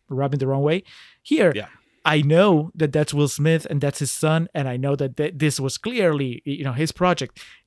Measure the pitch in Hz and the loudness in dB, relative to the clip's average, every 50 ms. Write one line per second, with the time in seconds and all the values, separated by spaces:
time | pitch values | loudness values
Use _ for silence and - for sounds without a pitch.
0 | _ - 135 131 139 135 143 135 131 135 135 139 143 151 165 196 - - - - | _ -8 -4 -2 -2 0 0 -2 0 0 0 2 2 2 0 0 -4 -8 -20 -20
1 | - - _ _ - - 302 311 208 175 110 104 98 - - _ _ _ _ _ | -20 -20 _ _ -4 0 2 4 4 4 2 0 -6 -10 -14 _ _ _ _ _
2 | - 151 156 151 139 143 156 175 202 208 170 151 156 170 - 160 160 143 135 151 | -2 0 2 2 4 4 4 4 6 6 4 2 2 -2 -4 -4 -2 0 0 0
3 | 147 - 147 143 147 139 - - 147 160 160 156 - - 151 139 143 143 - - | 0 0 0 0 0 0 0 0 2 2 2 0 0 -2 -4 -2 -2 -2 -2 -4
4 | 143 - - - 156 156 160 165 165 - - 156 135 131 123 127 135 139 143 139 | -4 -6 -4 -2 0 0 2 0 0 -2 -4 -4 -4 -2 -2 -2 -2 -2 0 0
5 | 139 131 123 - 147 160 180 135 156 147 - - 131 135 - - - 226 254 233 | -2 -4 -2 -2 -4 -4 -2 0 0 0 0 0 -4 -4 -6 -6 -6 -4 -2 2
6 | 190 165 151 139 139 127 117 - - 143 139 - 139 135 117 135 160 151 - - | 2 2 2 2 -2 -4 -6 -8 -8 -8 -6 -4 -4 -4 -2 -2 -2 -2 -2 0
7 | 180 180 170 - 131 - - - - - - _ _ | 0 0 2 0 -4 -8 -10 -16 -20 -20 -20 _ _